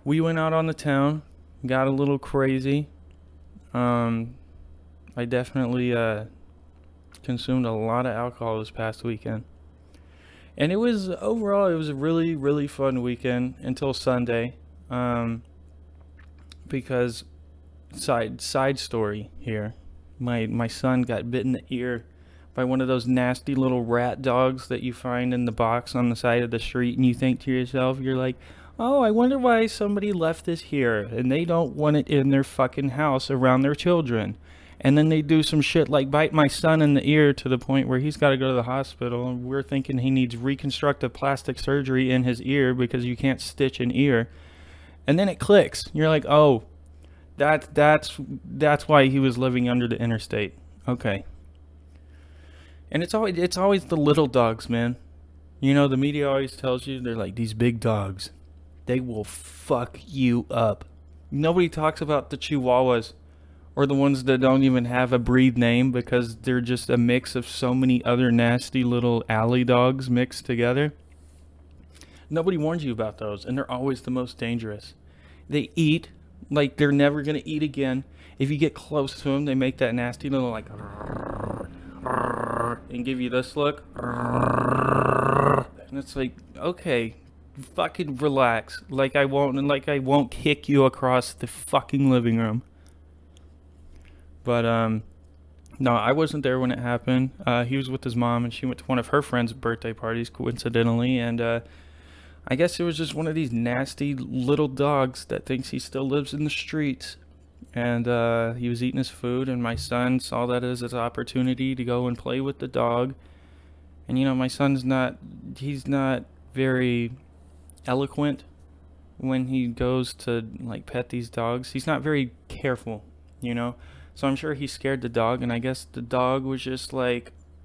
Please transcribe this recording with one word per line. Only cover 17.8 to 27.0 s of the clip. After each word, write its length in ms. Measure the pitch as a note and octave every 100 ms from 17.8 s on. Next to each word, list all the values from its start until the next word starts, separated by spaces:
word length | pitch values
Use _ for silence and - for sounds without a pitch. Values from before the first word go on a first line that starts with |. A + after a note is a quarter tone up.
| -
side, 480 | - - A#2+ A2+ B2
side 360 | - C#3+ C3+ C3+
story 520 | - A#2 G#2 G#2 G#2 -
here, 340 | - G#2+ G#2+ B2 - - - -
my, 280 | A#2+ A#2+ A2
my 200 | A2+ A#2
son 360 | - C3 B2+
got 280 | A#2+ A2+ A#2
bit 160 | B2 B2+
in 60 |
the 100 | B2+ -
ear 340 | B2+ B2 A#2+ - - - - -
by 120 | -
one 180 | B2+ C3
of 60 | B2+
those 180 | B2+ A#2+
nasty 480 | B2+ B2 B2+ -
little 280 | C3+ C3 B2+
rat 380 | A2+ A#2+ B2 A#2
dogs 480 | C3 B2 C3 C3 -
that 140 | B2+
you 100 | B2+
find 400 | A#2 B2+ B2 B2
in 140 | B2 A#2+
the 60 |
box 420 | A2 A2+ A#2+ -
on 160 | B2 A#2+
the 60 | A#2
side 260 | B2 A#2+
of 80 | A#2+
the 100 | A#2
street, 380 | - C3 B2
and 80 | B2